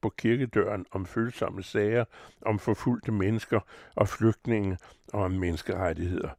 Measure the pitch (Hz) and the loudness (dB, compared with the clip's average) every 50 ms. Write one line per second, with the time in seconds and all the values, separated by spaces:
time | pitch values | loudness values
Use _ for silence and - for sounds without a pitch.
0 | - 110 - - - 110 117 127 135 120 - 110 95 98 104 98 90 - - 95 | -6 -6 -4 0 2 2 2 2 0 0 2 2 2 2 0 -4 -6 -6 -6 -8
1 | 95 95 - 113 113 120 120 - - - 92 92 95 - - 110 104 104 113 120 | -6 -4 -2 -2 -2 -2 -2 -4 -4 -4 -4 -6 -10 -4 0 2 2 2 2 2
2 | 117 - - - - - - - - 107 107 101 - - 107 - - 127 120 117 | 0 0 -4 -20 -20 -20 -18 -8 -2 -2 -2 0 2 0 -2 0 0 0 -2 0
3 | - - 110 104 95 98 113 113 - - - 107 - - - - - - - - | -2 -2 0 0 2 2 0 -2 -2 0 0 0 0 -2 -14 -20 -18 -8 0 0
4 | 107 101 - - 110 113 107 - - 120 117 107 101 95 92 87 - - - _ | 0 0 0 2 4 4 4 2 0 0 0 2 2 0 -2 -4 -8 -16 -20 _
5 | _ - - 104 98 92 95 95 90 87 82 80 - - 92 92 95 87 82 78 | _ -8 -4 -2 0 0 0 0 0 0 0 -2 -2 -4 -4 0 0 0 0 0
6 | 85 87 92 - - - - | -2 -2 -2 -2 -4 -6 -8